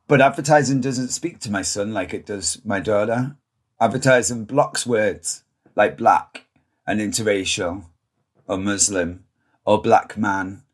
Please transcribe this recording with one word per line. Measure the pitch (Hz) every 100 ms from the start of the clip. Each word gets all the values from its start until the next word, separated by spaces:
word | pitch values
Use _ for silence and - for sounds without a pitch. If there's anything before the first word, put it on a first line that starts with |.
| -
but | 143
advertising | 139 139 143 151 127 135
doesn't | 131 123 127
speak | - 170 -
to | 110
my | 101
son | 92 104 104
like | 107 87
it | - -
does | 101 90 -
my | 107 98
daughter. | 95 104 107 117 131 - _ _ _ -
Advertising | 113 123 135 127 113 120 107
blocks | 139 - - 120
words | 113 104 80 - - _ _ _ -
like | 104 -
black | 113 - - - _ _ _ _ -
and | 104
interracial | 104 - 107 101 95 - 87 95 82 _ _ _ _ _ -
or | 98
Muslim | 101 101 - 95 85 87 _ _ _ _ -
or | 104
black | 113 110 - 104
man | 107 98 95 101 _